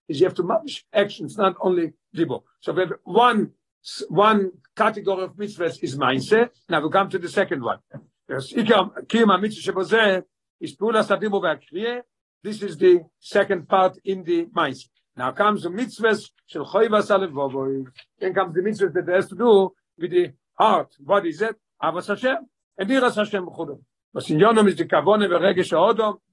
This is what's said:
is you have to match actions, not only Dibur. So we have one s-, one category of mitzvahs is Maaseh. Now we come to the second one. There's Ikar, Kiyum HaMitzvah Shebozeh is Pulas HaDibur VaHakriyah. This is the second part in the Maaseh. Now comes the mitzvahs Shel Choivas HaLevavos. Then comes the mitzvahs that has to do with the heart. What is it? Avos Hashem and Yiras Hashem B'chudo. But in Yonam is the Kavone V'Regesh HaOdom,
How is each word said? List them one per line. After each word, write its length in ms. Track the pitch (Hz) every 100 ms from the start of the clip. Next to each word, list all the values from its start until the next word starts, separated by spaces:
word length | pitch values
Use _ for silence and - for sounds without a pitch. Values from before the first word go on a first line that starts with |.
| -
is 120 | 139
you 60 | 180
have 100 | 180
to 80 |
match 420 | 175 - 294 - -
actions, 440 | 214 202 - 160 208
not 180 | 190 180
only 320 | 190 180 160 - _ -
Dibur. 280 | 160 110 - _
So 120 | -
we 100 | 151
have 120 | 180 180
one 480 | - 185 247 220 160 - _ _
s-, 200 | - - -
one 420 | 160 208 214 190 - _ -
category 480 | 220 208 180 185
of 120 | 185 180
mitzvahs 480 | 208 147 170 165
is 140 | 147 135
Maaseh. 520 | 131 131 - 220 233 - -
Now 120 | 160
we 80 | 151
come 200 | 190 196
to 100 | 185
the 100 | 170
second 320 | 170 190 156
one. 180 | 113 95 _ - - _ _
There's 260 | 135 131
Ikar, 520 | - 220 214 190 - -
Kiyum 200 | 226 220
HaMitzvah 460 | 185 214 214 185
Shebozeh 500 | 185 175 226 214 185 - _ _ _
is 140 | 165 139
Pulas 300 | 220 220 214
HaDibur 340 | 190 214 196
VaHakriyah. 600 | 180 147 _ 170 226 247 - _ _ _
This 200 | 208 208
is 160 | 202 156
the 240 | 185 175 160 _
second 480 | - 208 196 185 143
part 300 | 190 185 185 -
in 180 | 190
the 220 | 165 170 165
Maaseh. 420 | 175 151 131 - _ _ -
Now 160 | 127
comes 320 | 131 208 208
the 60 | 170
mitzvahs 600 | 185 247 - 220 214 - _ _
Shel 200 | 160 -
Choivas 440 | 190 226 208 -
HaLevavos. 800 | 196 190 139 139 135 135 135 131 - - _
Then 140 | 190
comes 220 | 185 180 165
the 60 |
mitzvahs 320 | 196 208 190
that 140 | 180 175
has 140 | 180 185
to 60 | 180
do 360 | 240 202 190 - _ _
with 140 | 170
the 220 | 180 170 - _
heart. 400 | - 214 185 139 _
What 260 | 139 196 165
is 160 | 151
it? 140 | 220 214 _ _
Avos 260 | 156 165 185
Hashem 300 | 202 254 269 - _ _ -
and 120 | 202
Yiras 260 | 262 247 202
Hashem 300 | 208 202 175
B'chudo. 340 | - 160 139 _ _ _
But 160 | - 123
in 100 | 156
Yonam 280 | 208 226 208
is 80 | 160
the 100 | 151
Kavone 420 | 165 147 214 202
V'Regesh 440 | 175 185 185 170
HaOdom, 480 | 160 196 220 214 202 _